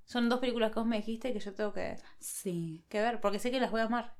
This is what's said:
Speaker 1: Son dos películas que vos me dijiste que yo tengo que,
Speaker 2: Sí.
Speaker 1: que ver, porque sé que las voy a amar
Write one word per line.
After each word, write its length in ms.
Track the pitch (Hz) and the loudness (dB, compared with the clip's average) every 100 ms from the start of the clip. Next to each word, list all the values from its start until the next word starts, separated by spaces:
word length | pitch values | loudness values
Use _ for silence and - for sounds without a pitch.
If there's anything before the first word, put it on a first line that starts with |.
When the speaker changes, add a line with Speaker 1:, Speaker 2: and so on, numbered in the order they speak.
| - | -4
Speaker 1:
Son 220 | 240 233 | 2 4
dos 100 | 247 | 4
películas 300 | 254 233 220 | 2 2 2
que 60 | 233 | 4
vos 100 | 226 | 2
me 80 | 214 | 2
dijiste 360 | 214 226 262 | 0 -4 -2
que 80 | 202 | -2
yo 120 | 202 | -4
tengo 180 | 196 208 | -2 -2
que, 240 | 196 180 - - - | -2 -4 -6 -12 -14
Speaker 2:
Sí. 640 | - - 190 170 165 160 - | -10 -6 -2 -2 -4 -6 -4
Speaker 1:
que 120 | 214 | 0
ver, 200 | 226 226 | 2 2
porque 180 | 202 208 | 0 2
sé 120 | 247 | 0
que 100 | 254 | 2
las 100 | 220 | 2
voy 100 | 226 | 2
a 40 | |
amar 300 | 226 240 226 | 2 0 -2